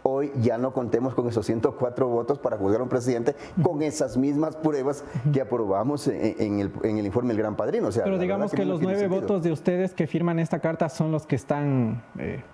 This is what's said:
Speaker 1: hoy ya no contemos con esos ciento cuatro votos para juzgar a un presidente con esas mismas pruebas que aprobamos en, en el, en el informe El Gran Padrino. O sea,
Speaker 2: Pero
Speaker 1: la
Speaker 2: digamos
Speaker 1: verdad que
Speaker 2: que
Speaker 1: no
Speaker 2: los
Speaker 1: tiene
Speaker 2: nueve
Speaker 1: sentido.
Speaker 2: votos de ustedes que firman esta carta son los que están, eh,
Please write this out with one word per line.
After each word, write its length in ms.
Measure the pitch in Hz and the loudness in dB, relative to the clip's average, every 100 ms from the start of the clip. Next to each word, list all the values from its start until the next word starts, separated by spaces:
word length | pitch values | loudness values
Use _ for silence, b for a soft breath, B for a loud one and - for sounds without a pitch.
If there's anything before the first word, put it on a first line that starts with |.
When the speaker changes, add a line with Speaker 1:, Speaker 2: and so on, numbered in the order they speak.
Speaker 1:
hoy 300 | 131 135 143 123 | 0 0 -2 2
ya 160 | 113 117 | 2 2
no 160 | 131 | 0
contemos 420 | 135 120 113 131 | -2 0 0 0
con 140 | 117 120 | 0 0
esos 160 | 110 | 0
ciento 320 | - 113 113 - | 0 0 0 0
cuatro 320 | 123 123 127 | -2 0 2
votos 300 | 117 117 143 | 2 0 -2
para 180 | 127 107 | -2 0
juzgar 240 | 98 110 | 2 2
a 40 | |
un 40 | 123 | 2
presidente 480 | 127 120 117 120 - B - | 0 2 0 0 -2 B 2
con 200 | 175 151 | 2 2
esas 340 | 151 - 131 123 | -2 0 0 2
mismas 400 | 139 143 160 156 | 2 2 0 0
pruebas 480 | 156 143 135 139 B 127 139 | 0 0 0 -4 B -2 0
que 80 | 135 | 0
aprobamos 680 | 117 120 104 98 120 147 139 | 0 0 0 0 0 0 -2
en, 260 | 90 110 - | 0 0 0
en 220 | 107 101 | 0 0
el, 120 | 98 - | -2 -2
en 140 | 107 107 | -2 0
el 80 | |
informe 280 | 101 123 123 | 0 0 0
El 60 | 107 | 0
Gran 180 | 107 104 | 0 -2
Padrino. 320 | 110 226 - | -2 0 0
O 40 | |
sea, 120 | 113 | 0
Speaker 2:
Pero 120 | 95 185 | 0 0
Speaker 1:
la 60 | |
Speaker 2:
digamos 280 | 180 196 208 | 0 -2 0
Speaker 1:
verdad 60 | 220 | 0
que 60 | |
Speaker 2:
que 40 | 190 | 0
Speaker 1:
no 60 | |
Speaker 2:
los 80 | 175 | 0
Speaker 1:
tiene 140 | 180 | 0
Speaker 2:
nueve 140 | 202 196 | 0 0
Speaker 1:
sentido. 120 | 190 | 0
Speaker 2:
votos 220 | 202 196 | 0 0
de 80 | 170 | 0
ustedes 400 | 151 185 180 185 | 0 0 0 0
que 140 | - 160 | -2 -2
firman 320 | 160 175 165 | 0 0 0
esta 220 | 160 160 | 0 0
carta 280 | 160 160 160 | -2 0 0
son 240 | - 160 | 0 0
los 140 | 156 - | 0 0
que 100 | 131 | -2
están, 640 | - 143 143 131 113 117 - - | 0 0 2 2 2 -2 -8 -8
eh, 240 | - - - | -6 -6 -10